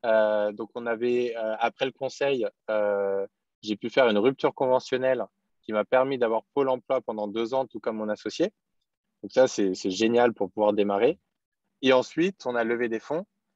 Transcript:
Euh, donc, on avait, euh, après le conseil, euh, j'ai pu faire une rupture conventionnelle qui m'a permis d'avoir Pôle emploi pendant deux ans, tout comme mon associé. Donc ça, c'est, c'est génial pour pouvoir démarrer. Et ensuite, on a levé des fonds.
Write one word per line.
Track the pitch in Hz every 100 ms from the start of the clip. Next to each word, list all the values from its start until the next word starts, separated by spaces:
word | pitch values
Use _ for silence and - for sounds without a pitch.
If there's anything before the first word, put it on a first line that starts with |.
| 117
Euh, | 110 107 107 104
donc, | 104 113
on | 123 120
avait, | 113 123 123 120 117
euh, | 110 110
après | 117 -
le | 135
conseil, | _ 131 - 139 135 101 _ -
euh, | 107 104 101 98 98 98 _ _ _
j'ai | 107 104
pu | 117
faire | 139 123
une | 104
rupture | 117 135 147
conventionnelle | - 131 127 - 127 131 123 98 _ _ _
qui | -
m'a | 107
permis | 104 127 135 135
d'avoir | 117 113 _
Pôle | 143 135
emploi | 127 _ 131
pendant | 113 110 104
deux | 107 113
ans, | 131 127
tout | 110
comme | 120 110
mon | 107
associé. | 107 110 - 180 _ _ _ _ _ _ _
Donc | 101
ça, | - 131
c'est, | - 98
c'est | 92 101
génial | 95 113 120 120
pour | 107 95
pouvoir | - 107
démarrer. | 104 101 101 120 175 _ _ _ _ _ _
Et | 131
ensuite, | 127 120 - 180 190 127
on |
a | 120
levé | 113 120 120
des | 113
fonds. | - 151 202 _ _